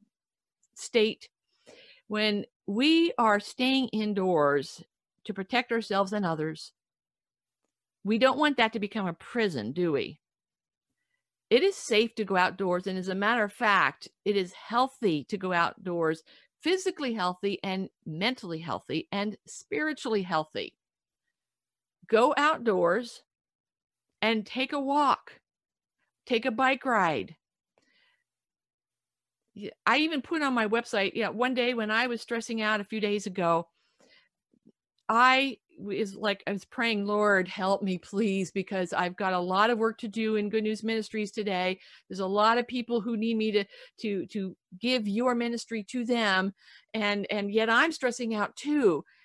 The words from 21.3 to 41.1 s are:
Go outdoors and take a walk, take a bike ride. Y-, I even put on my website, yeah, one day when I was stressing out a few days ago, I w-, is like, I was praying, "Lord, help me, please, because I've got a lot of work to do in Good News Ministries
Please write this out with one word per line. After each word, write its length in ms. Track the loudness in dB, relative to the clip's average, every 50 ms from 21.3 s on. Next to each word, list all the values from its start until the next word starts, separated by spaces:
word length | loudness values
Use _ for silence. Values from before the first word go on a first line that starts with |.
| _ _ _ _ _ _ _ _ _ _ _ _ _ _ _ 2
Go 260 | 4 4 4 4 4 4
outdoors 840 | 2 2 2 0 0 0 2 2 4 2 2 0 -2 -6 -12 -18 _ _ _ _ _ _ _ _ _ _ _ _ _ _ _ _ _ _ _ _
and 260 | 0 0 0 0 -2
take 280 | -6 -6 -6 -4 -4 -4
a 60 | -4
walk, 540 | -2 0 0 2 4 2 2 0 _ -14 -20 _ _ _ _ _ _ _ _ _ _ _ _ _ _ _ _ _ _
take 200 | -2 -2 0 0
a 60 | -2
bike 320 | 0 2 2 2 2 0 0
ride. 500 | 0 2 2 2 2 2 0 -4 -6 -12 _ _ _ _ _ _ _ _ _ _ _ _ _ _ _ _ _ _ _ _ _ _ _ _ _ _ _ _ _ _ _ _ _ _ _ _ _ _ _ _ _ _ _ _
Y-, 140 | -14 -14 -14 -14 _ _
I 120 | 2 2 2
even 260 | 2 0 -2 -4 -4
put 180 | -4 -4 -2
on 120 | -2 0 0
my 140 | 0 0 0
website, 440 | 0 -2 -2 -2 -2 -2 0 0 -2
yeah, 160 | -2 -4 -2
one 240 | -2 -2 -2 0 0
day 220 | 0 0 0 0
when 160 | -2 -2 -2
I 160 | 0 0 0 -2
was 140 | -4 -6
stressing 420 | -6 -6 -6 -6 -4 -4 -4 -2 0
out 180 | 0 0 0
a 40 | -2
few 140 | -4 -4 -2
days 280 | -2 0 -2 -2 -4 -6
ago, 400 | -4 0 2 2 2 2 0 -4 _ _ _ _ _ _ _ _ _ _ _ _ _ _ _ _ _ _ _ -20 _ _ _ _ _ _ _ 0
I 520 | 4 6 6 6 6 6 2 0 -4 -8 _ _ _ -16
w-, 220 | -10 -6 -4 -4
is 160 | -4 -4 -6
like, 280 | -4 -2 -2 -2 -2 -4 -6
I 40 |
was 140 | -6 -6 -8
praying, 400 | _ -6 -2 -2 0 0 0 0
"Lord, 420 | 0 0 2 4 4 4 4 2 0
help 340 | -4 -2 0 0 2 0
me, 160 | 0 -2 -4 -4
please, 540 | -6 -6 -2 0 0 2 2 0 -2 -2
because 420 | -4 -6 -6 -4 -4 -4 -4 -2 -2
I've 220 | -2 -2 -2 -4
got 180 | -4 -2 -2 0
a 60 | -2
lot 300 | -2 0 2 2 4 4
of 80 | 2 2
work 200 | 0 0 -2 -4
to 80 | -8 -6
do 280 | -4 -2 -2 0 0
in 140 | 0 0 0
Good 140 | -2 0 0
News 200 | 0 -4 -4 -4
Ministries 480 | -2 -2 -2 -4 -4